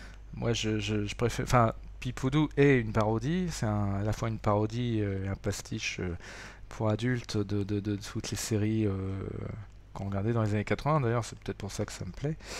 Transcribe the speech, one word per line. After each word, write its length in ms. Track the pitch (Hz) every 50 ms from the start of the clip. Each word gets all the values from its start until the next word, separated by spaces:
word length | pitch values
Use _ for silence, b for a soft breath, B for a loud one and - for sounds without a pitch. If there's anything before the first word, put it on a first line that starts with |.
| B B B B B -
moi 200 | - 117 120 117
je, 260 | 113 - 113 107 110 107
je, 260 | 101 104 107 104 104
je 120 | 101 -
préfère, 280 | - 120 117 - - 127
enfin, 280 | - 131 123 113 113 - - - - - -
Pipoudou 500 | - 123 - - - 131 135 156 151 143 -
est 220 | 143 143 143 135 123
une 140 | 110 110
parodie, 560 | 104 113 107 107 113 113 117 151 170 185 185 170
c'est 160 | 156 - 120
un, 300 | 107 104 104 104 98 98
à 60 | 98 104
la 80 | 107
fois 160 | 104 - 113 113
une 100 | 110 104
parodie, 640 | - 110 104 104 107 107 110 123 123 120 113 107
euh, 240 | 104 101 98 98 95
et 40 | 98
un 60 | 98
pastiche, 640 | - - 101 98 - - - 110 110 - - - -
euh, 160 | 95 87 85 - B B B B B B B B B -
pour 220 | - - 113 107
adultes 460 | 107 104 113 127 127 120 - - -
de, 280 | 107 101 98 104 101 101
de, 160 | 101 104 101
de 160 | 98 107 104
toutes 340 | 101 104 - - 113 - -
les 60 | -
séries, 500 | - - - 113 104 104 107 113 110 107
euh, 60 | 101 95 95 95 95 95 95 98 - - - - - - 110 101 - - - - - -
qu'on 100 | - 101
regardait 280 | 98 98 98 98 113
dans 120 | 117 117 107
les 100 | 104 104
années 100 | 104 101
quatre-vingts, 360 | - 107 - - 143 156 151
d'ailleurs, 240 | 127 113 117 120 113
c'est 120 | - - -
peut-être 180 | - - 98 -
pour 140 | - 101
ça 120 | - - 104
que 80 | -
ça 120 | - - 95
me 80 | 92
plaît, 240 | - - - 151 160 - B B B